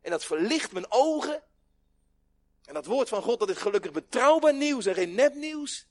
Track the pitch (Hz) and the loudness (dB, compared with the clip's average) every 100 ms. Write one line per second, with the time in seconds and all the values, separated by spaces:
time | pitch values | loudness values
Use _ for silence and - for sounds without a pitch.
0 | - 170 - 156 185 311 - 190 185 233 | -4 -6 -4 -2 0 -2 -4 -8 -2 2
1 | 302 302 - 302 _ _ _ _ _ _ | 2 2 -4 -8 _ _ _ _ _ _
2 | _ _ _ _ _ _ - 147 147 247 | _ _ _ _ _ _ -12 -12 -4 -2
3 | 233 208 190 233 202 185 208 202 180 151 | 0 -2 -2 -2 -2 -2 0 0 -2 -8
4 | - - 269 311 302 277 294 269 196 190 | -4 2 4 6 4 2 0 0 -2 0
5 | 175 185 285 285 302 311 285 - _ | -2 2 2 2 -8 -8 -10 -12 _